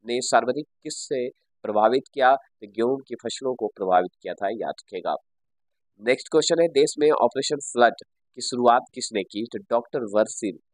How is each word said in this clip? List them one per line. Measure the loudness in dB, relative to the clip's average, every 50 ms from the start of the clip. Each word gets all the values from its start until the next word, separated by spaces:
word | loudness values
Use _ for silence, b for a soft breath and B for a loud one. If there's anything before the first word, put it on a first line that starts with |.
| _
ने | -4 -6 -4
सर्वाधिक | -4 2 2 2 2 2 -4 -6 -6 _ _ _ _
किससे | -14 -14 -14 -10 -8 -6 -4 -4 -6 -8 _ _ _ _ _ _
प्रभावित | -2 0 4 4 4 4 2 -2 -4 _
किया, | 2 4 4 4
तो | 4 _ _ _ _ -20
गेहूं | -14 _ -2 0 0 0
की | -2 -4 _ -14
फसलों | -10 -8 -10 -10 -6 -6 -6 -4
को | -4 -4
प्रभावित | -6 _ -4 -2 2 2 2 2 0 _ _ _
किया | -12 -10
था, | -6 -6 -6
याद | -6 -6 -6 -8
रखिएगा। | -8 -12 -14 _ -14 -8 -6 -6 -6 -6 _ _ _ _ _ _ _ _ _ _ _ _ _ _ _ _
नेक्स्ट | 0 0 0 0 -2 0
क्वेश्चन | 2 2 2 2 2 2 2
है, | 2
देश | 4 2 2 2 2 2
में | 2 2
ऑपरेशन | 4 4 2 0 0 -2 -4 -4 -4
फ्लड | -6 -8 -8 0 4 4 4 4 0 -20 _ _ _ _ _ _
की | -12 -10
शुरुआत | -6 -4 2 4 4 4 4 2 _ _
किसने | -14 -12 -6 -6 -6 -6
की, | _ -8 -10 -10
तो | -8 -10 -14
डॉक्टर | -10 _ -4 -4 -4 _ -8 -8
वर्सिल | -8 -2 0 0 0 0 -2 -8 -8 -8 -8 -8 _ _